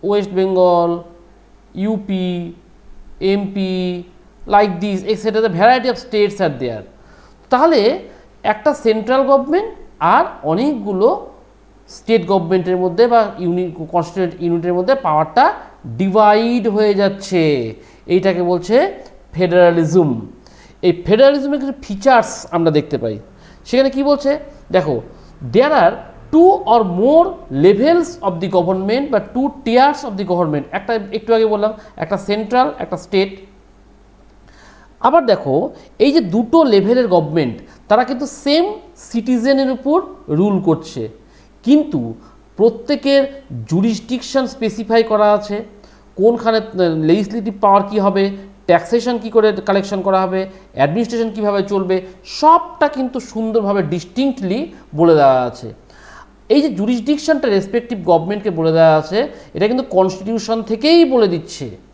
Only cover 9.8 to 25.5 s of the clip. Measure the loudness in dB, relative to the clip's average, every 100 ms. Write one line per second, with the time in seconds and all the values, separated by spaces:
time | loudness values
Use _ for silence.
9.8 | -20 -4 2 2 0 -4 -4 -2 -2 -4
10.8 | -4 0 0 0 -8 -20 _ _ _ _
11.8 | _ -18 0 0 2 -2 2 -2 0 -2
12.8 | -2 2 2 4 0 -4 -4 -2 -4 -8
13.8 | -4 -4 -4 -4 -4 -4 -4 -2 -2 -2
14.8 | 0 0 0 0 0 2 2 0 -14 -20
15.8 | -14 -4 0 4 4 4 2 0 0 0
16.8 | 0 2 0 -2 -4 0 2 0 -4 -10
17.8 | -20 -20 -2 0 2 0 -2 -2 0 0
18.8 | 0 -4 -20 -20 -14 -4 0 4 4 4
19.8 | 2 2 2 -2 -8 -18 -20 -20 -20 _
20.8 | -2 -2 0 4 4 4 -2 -4 -6 -10
21.8 | -10 -2 2 2 2 -8 -6 0 2 0
22.8 | -2 -6 -6 -8 -14 -20 -20 -20 -2 0
23.8 | 0 0 0 0 0 -4 -6 -20 -2 -2
24.8 | 0 -4 -8 -20 -20 -14 -2